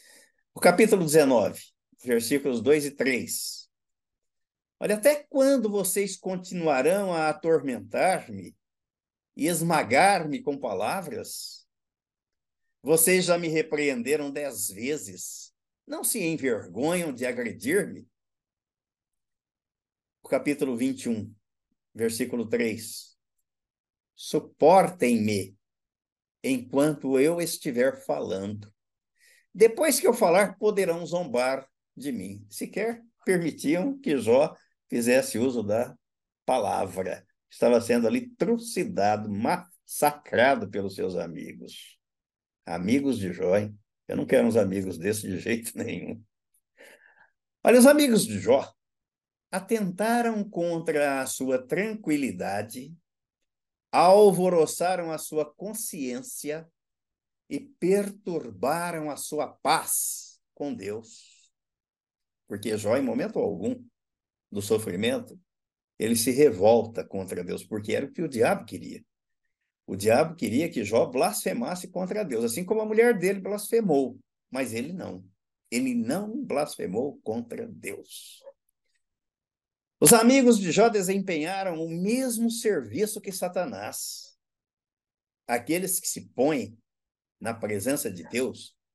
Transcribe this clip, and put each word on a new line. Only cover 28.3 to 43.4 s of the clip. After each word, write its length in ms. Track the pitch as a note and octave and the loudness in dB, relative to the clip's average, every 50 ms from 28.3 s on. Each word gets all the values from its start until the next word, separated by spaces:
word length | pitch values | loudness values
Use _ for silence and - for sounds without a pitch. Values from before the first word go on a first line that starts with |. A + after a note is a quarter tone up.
| F#2 F#2+ G2 G2+ G#2+ G#2 G#2 - _ _ _ _ _ _ _ _ _ _ _ _ _ _ _ _ - | -6 -6 -6 -8 -10 -10 -14 -18 _ _ _ _ _ _ _ _ _ _ _ _ _ _ _ _ 2
Depois 460 | F3+ G#3+ A3+ A3+ - D4+ D#4+ C4+ - | 4 4 4 6 4 0 2 2 2
que 80 | - | 2
eu 80 | F#4 A#3 | 2 2
falar, 420 | A3+ A3+ F3+ E3 F#3+ G#3 F#3 F#3 | 4 4 4 6 4 4 2 0
poderão 480 | - - G#3+ G3+ F#3+ F#3+ E3+ E3 E3+ F3 | -2 -2 0 2 2 0 0 0 -4 -4
zombar 640 | D3+ E3+ F3 F3 C#3+ A#2 A#2+ B2+ C3 C3+ C3+ - - _ _ _ _ _ | -4 -4 -4 -4 -2 -2 0 0 0 -2 -4 -6 -10 _ _ _ _ _
de 160 | - - D3 B2+ | -12 -8 -8 -8
mim." 340 | G#2 F#2 G2 G2+ G#2 G#2 - | -8 -8 -10 -12 -14 -18 -16
Sequer 540 | - - A3 G3 - - G#3+ A3+ A#3 A#3 - _ _ _ - | -14 -12 -10 -8 -6 -6 -4 -6 -6 -8 -12 _ _ _ -2
permitiam 760 | - F#3 F3 E3+ D#3 - - - C#3 D#3 F3 F#3 - C#4 C#4 | 0 0 0 0 -2 -6 -4 -2 0 0 0 0 -2 -4 -4
que 180 | - - D3+ C3 | -4 -2 -2 0
Jó 380 | G#2 A2 A#2+ C3 D3+ D#3+ - - _ _ _ _ _ - | 2 4 6 6 4 4 0 -8 _ _ _ _ _ -8
fizesse 500 | - B2 A#2 A#2+ B2 C3+ C3 - - G#2+ | -4 -2 2 4 4 4 2 0 -2 -2
uso 240 | A#2 C3+ A#2+ A#2+ G#2 | 0 0 0 -2 -2
da 340 | G2+ G#2 A2+ - - - - _ _ _ _ _ _ _ _ _ | 0 0 0 -2 -4 -8 -18 _ _ _ _ _ _ _ _ _
palavra. 840 | - C3 B2+ G#2 G2 F#2+ F#2+ G2 F#2 E2+ F#2 F#2 F#2 D#2 - - _ _ _ _ _ | -2 0 0 0 0 -2 -2 -4 -4 -6 -6 -6 -6 -8 -10 -14 _ _ _ _ _
Estava 300 | - - - A#2+ A#2+ A#2 | -4 0 4 4 6 4
sendo 260 | A2 G#2+ A#2 A#2+ A#2 | 4 2 2 2 2
ali 240 | A2 A#2 B2+ B2+ - | 2 0 0 -2 -4
trucidado, 1000 | - - E3+ F#3 A#3 A3+ - - - F#3+ F3+ - F2+ F#2 G2 G#2 G#2+ G#2+ G#2+ G#2+ | -6 -2 -2 0 0 -2 -4 -6 -4 -4 -4 -4 -2 0 2 2 2 0 -2 -4
massacrado 1400 | G2+ G2 A2+ C#3+ F3+ F3 - - _ _ _ - - - - D3 C#3+ - - - - G2+ A#2+ C3+ C#3 A#2+ G#2 F2+ | -6 -4 -2 -2 -2 -2 -6 -10 _ _ _ -14 -4 0 0 0 0 -2 -8 -2 2 4 4 4 4 2 -2 -6
pelos 260 | - G2+ G2 G2 G2 | -6 -6 -6 -6 -6
seus 200 | - F2+ F#2 F2+ | -6 -6 -4 -4
amigos. 840 | F2 E2+ E2+ D#2+ - - - - F2+ - - - - - - - _ _ _ _ _ _ _ _ _ _ _ _ _ _ | -4 -6 -6 -8 -12 -12 -12 -14 -16 -16 -18 -18 -20 -20 -20 -20 _ _ _ _ _ _ _ _ _ _ _ _ _ _
Amigos 540 | - E2+ F2 F2+ G2+ B2 C#3+ C#3+ C#3 B2+ G#2+ | -8 -6 -4 0 2 2 2 2 0 -2 -2
de 140 | G2 F2+ F2+ | -2 -6 -4
Jó, 240 | F2 | -2